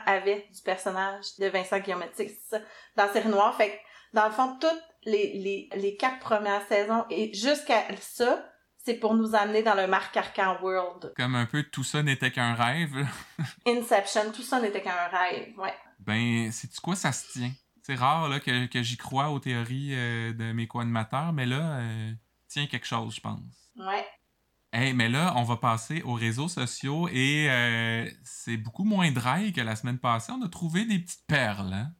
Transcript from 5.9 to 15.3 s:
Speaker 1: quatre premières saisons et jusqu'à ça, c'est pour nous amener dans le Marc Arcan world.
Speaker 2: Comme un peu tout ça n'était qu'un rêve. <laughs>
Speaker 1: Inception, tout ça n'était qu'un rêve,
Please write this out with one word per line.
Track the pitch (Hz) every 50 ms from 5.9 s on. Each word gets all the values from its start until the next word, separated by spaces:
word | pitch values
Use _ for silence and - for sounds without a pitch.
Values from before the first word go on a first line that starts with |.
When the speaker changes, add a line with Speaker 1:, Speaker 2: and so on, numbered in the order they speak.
| 202
Speaker 1:
quatre | - 262 254 254 262
premières | - - 226 208 208 202 202 208 208
saisons | - 220 202 202 208 226 233 226 -
et | - 220 220 214 202
jusqu'à | 196 220 277 294 285 - - 240 214 - - 196 -
ça, | - - - - 240 247 294 - - - - _ _ _ _
c'est | - - 247 226
pour | 226 226 214 220
nous | 226 220 220 220
amener | 214 202 214 214 220 220
dans | 226 202
le | 196 190
Marc | 185 190 190 - - -
Arcan | 220 185 - - - 196 190 180 175
world. | 185 190 185 185 180 180 175 - - 139 -
Speaker 2:
Comme | - 127 127 127
un | 120 120
peu | - - 147 147
tout | - - 139 131
ça | - - 151 151
n'était | 143 135 - 131 123
qu'un | - 131 123 117 117
rêve. | 117 120 120 135 165 170 143 131 135 143 123 - - - - -
<laughs> | - 151 - - - _
Speaker 1:
Inception, | 240 240 240 226 - 233 196 202 - - 214 214 220
tout | 220 - 254
ça | - 269 254
n'était | 233 202 202 190
qu'un | 190 190 180 175 175 175
rêve, | 185 180 185 175